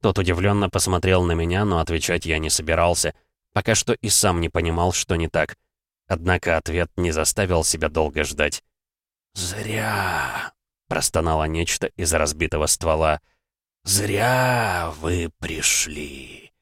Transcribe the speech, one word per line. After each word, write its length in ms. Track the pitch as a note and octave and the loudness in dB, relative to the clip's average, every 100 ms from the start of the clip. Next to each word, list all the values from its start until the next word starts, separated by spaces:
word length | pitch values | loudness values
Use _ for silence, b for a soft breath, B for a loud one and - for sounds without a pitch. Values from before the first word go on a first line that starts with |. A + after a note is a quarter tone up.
Тот 160 | G#2+ F#2+ | 0 0
удивлённо 500 | F#2 F2 G2 G2+ G2 | 0 2 2 2 2
посмотрел 560 | F#2+ G2 F2+ F#2 F#2 | 0 0 2 4 4
на 80 | F2+ | 4
меня, 320 | E2 E2 F2+ | 2 0 0
но 140 | G#2 F2 | 2 2
отвечать 480 | D#2+ E2 D#2 F2 D#2+ | 0 -2 0 -2 0
я 120 | D#2 | -2
не 120 | D#2 | 0
собирался. 640 | - D#2 E2 E2+ E2+ D#2+ - _ _ _ | -2 0 2 4 2 -2 -4 _ _ _
Пока 220 | - - | -4 2
что 200 | A2 - | 0 2
и 140 | A#2 G#2+ | -2 0
сам 320 | - G#2 F2 | 2 4 2
не 80 | E2 | 0
понимал, 440 | F2 E2+ E2 F2+ | 0 0 2 2
что 240 | - - F2 | 0 -2 0
не 120 | E2 | 0
так. 280 | E2 D2+ - _ _ _ _ _ | 0 -2 -4 _ _ _ _ _
Однако 480 | F2+ E2+ F2+ - E2 | -2 0 0 2 0
ответ 340 | D#2+ E2 E2+ - | 0 -2 -2 0
не 160 | F2 | 0
заставил 520 | D#2 D#2 - F#2+ F2 | 0 0 0 2 2
себя 240 | D#2+ D#2+ D#2+ | 2 0 -2
долго 360 | D2+ D#2 D2 | 0 0 0
ждать. 380 | D2 C#2+ D2 - _ _ _ _ _ _ _ | -4 0 -2 -2 _ _ _ _ _ _ _
«Зря!» — 1160 | G2 F2+ G2+ G#2+ G#2+ A2 G2+ F#2 F2 - - - _ _ _ _ | -10 -8 -8 -6 -4 -2 -2 -2 -2 -4 -6 -10 _ _ _ _
простонало 560 | D#2+ - E2 E2 D#2 | -2 0 0 2 2
нечто 440 | D#2 D#2+ E2+ - - - | 0 0 -2 -2 -4 -4
из 160 | D#2+ | -2
разбитого 540 | D#2+ D2+ D2+ D#2+ D2+ D2+ | 0 0 0 -2 0 0
ствола. 540 | - E2 D#2 D#2 D2+ _ _ _ _ _ _ | 0 2 2 2 0 _ _ _ _ _ _
«Зря 1080 | - G2 G#2 G2+ A2+ B2+ B2+ B2 A2+ F2+ E2+ D#2 | -2 -2 0 0 2 2 2 0 0 -2 -4 -4
вы 300 | D#2+ F2+ E2 _ | -2 -2 -2 _
пришли!» 1120 | E2+ D#2+ - - - D2 D2 C2+ C2+ - - _ | -8 -4 0 0 -2 -6 -10 -12 -16 -20 -20 _